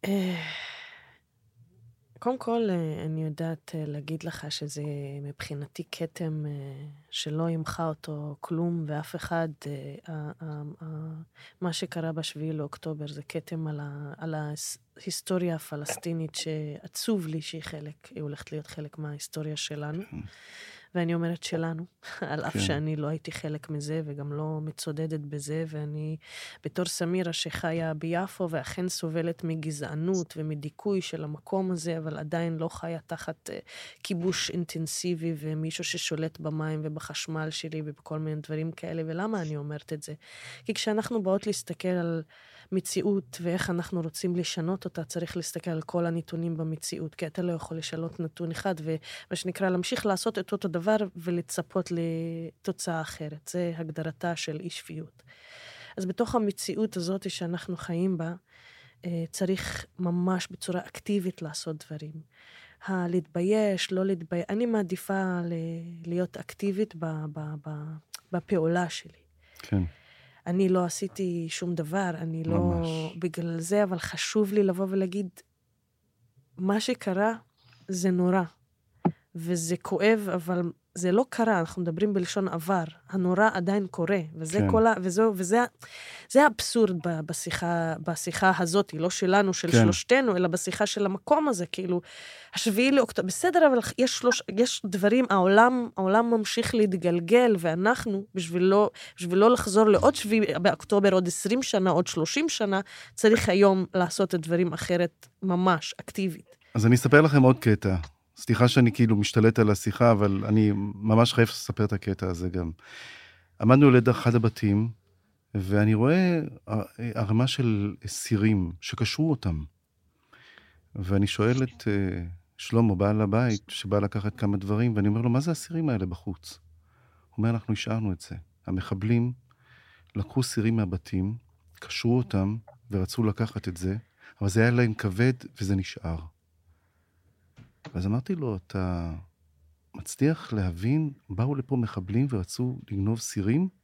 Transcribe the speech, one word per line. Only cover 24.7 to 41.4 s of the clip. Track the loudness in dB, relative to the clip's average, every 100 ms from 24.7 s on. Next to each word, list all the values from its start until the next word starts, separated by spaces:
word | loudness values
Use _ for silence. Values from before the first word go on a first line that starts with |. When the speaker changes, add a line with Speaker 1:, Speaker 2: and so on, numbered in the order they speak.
| -8 -8 -6 -4 -6
Speaker 1:
בזה, | -8 -10 -6 -6 -6
ואני | -6 -8 -6 -6 -8 -12 -18 -18 -12
בתור | -8 -4 -4
סמירה | -2 -2 -2 -2
שחיה | -4 -6 -4 -4 -2 -4
ביפו | -4 -4 -4 -4 -4 -4
ואכן | -4 -6 -6 -4
סובלת | -4 -4 -4 -4 -4
מגזענות | -6 -4 -6 -8 -8 -4 -2 -2 -4 -8
ומדיכוי | -8 -6 -10 -8 -4 -4
של | -4 -8
המקום | -8 -10 -4 -2 -2
הזה, | -4 -4 -6
אבל | -6 -8
עדיין | -6 -4 -2 -4
לא | -6
חיה | -6 -10 -10 -8
תחת, | -10 -8 -12 -12
אה, | -12 -14 -20 -18 -16
כיבוש | -6 -2 -2 -2 -4
אינטנסיבי | -4 -6 -6 -6 -6 -4 -4 -4 -6
ומישהו | -6 -4 -6 -6
ששולט | -6 -6 -4 -4 -6 -6
במים | -6 -4 -4 -4
ובחשמל | -6 -8 -10 -10 -6 -6 -4
שלי | -6 -8 -8 -8
ובכל | -12 -8 -6
מיני | -4 -6
דברים | -6 -6 -6
כאלה. | -6 -8 -6 -4
ולמה | -4 -4 -4
אני | -4 -6
אומרת | -6 -10 -8
את | -10
זה? | -10 -16 -18 -20 -18 -14 -6
כי |
כשאנחנו | -4 0 0 0 -2
באות | 0 0